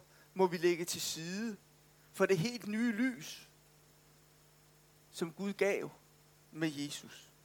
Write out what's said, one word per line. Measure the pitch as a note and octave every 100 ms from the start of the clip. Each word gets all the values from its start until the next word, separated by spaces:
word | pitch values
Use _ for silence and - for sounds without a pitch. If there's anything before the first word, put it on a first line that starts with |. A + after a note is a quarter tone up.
| - - -
må | F#3+ F#3
vi | E3+
lægge | F3 E3
til | E3+ F3
side | - D#3 E3 G3 A#3 G3 - - - - -
for | - F#3+
det | F#3
helt | A3+ A#3+ G#3
nye | G#3+ A#3+
lys, | A#3 B3+ A#3 - - - - - - - - - - - - - - - - - - -
som | - E3+
Gud | D#3+ G3+
gav | G3 G3 D#3+ D3 - - - - - -
med | D#3 D#3+
Jesus. | C#3+ D3 - - - - -